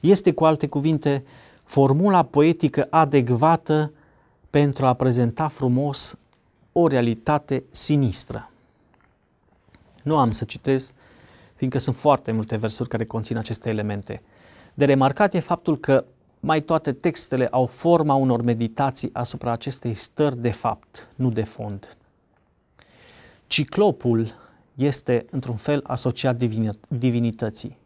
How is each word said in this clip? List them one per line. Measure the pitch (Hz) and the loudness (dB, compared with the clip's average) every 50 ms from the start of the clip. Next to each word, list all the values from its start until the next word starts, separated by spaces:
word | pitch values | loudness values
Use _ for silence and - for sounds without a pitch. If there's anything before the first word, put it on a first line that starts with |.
Este, | - 160 202 180 - 185 156 | 6 4 4 4 4 0 0
cu | - 160 | 4 4
alte | 160 160 156 - 143 | 2 2 2 -2 -4
cuvinte, | - 147 139 156 160 147 - 147 139 139 135 - - - - - _ _ _ | -4 -2 0 0 0 0 0 0 -2 -2 -4 -10 -20 -20 -20 -20 _ _ _
formula | _ - - 139 135 135 147 180 208 196 180 156 | _ 2 4 4 4 4 4 2 4 4 4 2
poetică | - - 143 147 160 170 160 - 147 - - - - | 2 4 4 4 4 4 2 0 -2 0 0 -2 2
adecvată | - 160 160 143 143 143 123 117 123 117 131 160 165 165 _ - 156 151 151 147 - _ _ _ _ _ _ _ _ _ _ - | 4 2 2 4 4 2 2 4 2 2 4 4 2 2 _ 0 0 0 0 -2 -6 _ _ _ _ _ _ _ _ _ _ -2
pentru | - 147 147 143 131 - 139 | 0 2 2 2 0 2 2
a | 131 123 | 2 2
prezenta | - - 131 120 120 123 117 113 - 156 151 | 2 2 0 2 2 0 0 0 -2 -6 -6
frumos | 143 - 131 127 123 127 143 147 143 - - - - - _ _ _ _ _ _ _ _ _ _ | -4 -4 -2 0 0 0 0 -2 -2 -2 -4 -4 -4 -8 _ _ _ _ _ _ _ _ _ _
o | _ 180 170 160 | _ 2 2 2
realitate | 135 127 120 117 113 113 - - 151 147 - - 139 131 - - | 2 2 0 0 -2 -2 -2 -2 -2 -2 -2 -4 -6 -6 -6 -8
sinistră. | _ - - - 151 147 139 117 90 - - - - - - - _ _ _ _ _ _ _ _ _ _ _ _ _ _ _ _ _ _ _ _ _ _ _ _ _ _ _ _ _ _ _ | _ -6 -2 0 2 2 2 0 -2 -4 -6 -8 -10 -14 -14 -16 _ _ _ _ _ _ _ _ _ _ _ _ _ _ _ _ _ _ _ _ _ _ _ _ _ _ _ _ _ _ _
Nu | 143 156 151 | -2 2 2
am | 135 117 | 2 2
să | 107 - - | 0 -2 -6
citez, | - - - _ - 135 131 123 - - _ _ _ - _ _ - - - - - _ | -8 -10 -10 _ -2 0 0 -2 -6 -10 _ _ _ -20 _ _ -20 -20 -20 -20 -20 _
fiindcă | _ - 131 127 139 | _ -6 -4 -2 -2
sunt | - - 123 | -2 -2 -4
foarte | - - 151 143 127 - - | 0 2 2 2 2 0 -4
multe | 113 110 110 107 - | -4 -4 -4 -4 -6
versuri | 107 110 110 107 - 120 117 | -4 -4 -4 -4 -6 -8 -6
care | - 113 113 | -4 -6 -6
conțin | 110 - 113 110 - 117 110 | -4 -6 -8 -6 -6 -6 -6
aceste | 110 - 117 - - 117 | -6 -6 -8 -8 -6 -6
elemente. | 110 107 104 107 104 104 101 - 104 - _ _ _ _ _ - - - - - _ | -4 -4 -4 -4 -6 -8 -8 -12 -14 -16 _ _ _ _ _ -20 -20 -20 -20 -20 _
De | - 143 | 0 4
remarcat | 139 139 135 131 135 131 - 208 196 - | 4 4 4 4 2 2 2 0 0 0
e | 180 | -2
faptul | 156 - 175 170 _ - 156 131 | -2 -2 -4 -4 _ -4 -4 -2
că | - - 135 135 - - _ _ _ _ _ _ - | 0 2 2 2 2 0 _ _ _ _ _ _ -4
mai | - 160 156 | -2 -2 -2
toate | 151 - 170 156 - - | 0 0 -2 -2 0 -2
textele | 131 117 - 175 170 - - - - 127 127 117 | -6 -2 -2 -4 -2 -2 -6 -4 -2 -2 -2 0
au | - 127 131 | 0 0 0
forma | 120 - - - 165 170 170 156 151 139 | 0 -4 -4 2 2 4 4 4 2 2
unor | 139 135 131 123 113 | 2 2 2 0 0
meditații | 117 120 120 110 117 113 113 - 143 135 131 - - - - | 0 0 0 0 -2 -6 -2 -2 -4 -2 -2 -4 -8 -8 -6
asupra | - 120 - - - - 123 | -6 -6 -6 -8 -6 -4 -4
acestei | 117 113 - - 131 - - 123 110 | -6 -4 -6 -10 -10 -8 -6 -8 -6
stări | 101 - - _ - 156 147 131 123 | -6 -8 -10 _ -2 0 0 0 -2
de | 117 120 | -4 -4
fapt, | 107 - - 123 110 - _ _ _ - - - _ | -4 -2 -4 -4 -4 -4 _ _ _ -20 -20 -20 _
nu | - 127 127 | -2 -2 -2
de | 113 110 110 | 0 -2 -4
fond. | 107 - - 110 107 101 98 - - - _ _ _ _ _ _ _ _ _ _ _ _ _ _ _ _ _ - _ _ _ _ - - - - - _ _ _ _ | -6 -8 -12 -12 -10 -10 -12 -14 -20 -20 _ _ _ _ _ _ _ _ _ _ _ _ _ _ _ _ _ -20 _ _ _ _ -20 -20 -20 -20 -20 _ _ _ _
Ciclopul | - - 151 - - - 208 208 143 - - 127 117 113 113 110 - - - - _ _ _ _ _ | -2 -2 -2 -2 0 2 2 2 2 0 -2 0 0 0 0 -4 -8 -16 -20 -20 _ _ _ _ _
este, | 135 131 143 135 - - - 127 120 - - | -2 -2 -2 -2 -2 -2 -2 -2 -2 -2 -4
într-un | - 131 127 123 120 | -10 -10 -8 -6 -8
fel, | 104 - - 147 139 - - | -8 -4 -4 -4 -4 -2 -6
asociat | 127 120 - 127 117 - - 135 123 117 | -6 -4 -2 -4 -4 -2 -2 -4 -2 0
divini-, | 123 117 107 110 110 110 101 - - _ | -2 -2 -2 -2 -4 -4 -4 -8 -10 _
divinității. | - 123 120 131 117 120 117 117 110 - - 107 107 - - - - _ _ | -8 -2 -2 0 0 0 -2 -2 -4 -4 -6 -6 -6 -8 -12 -12 -14 _ _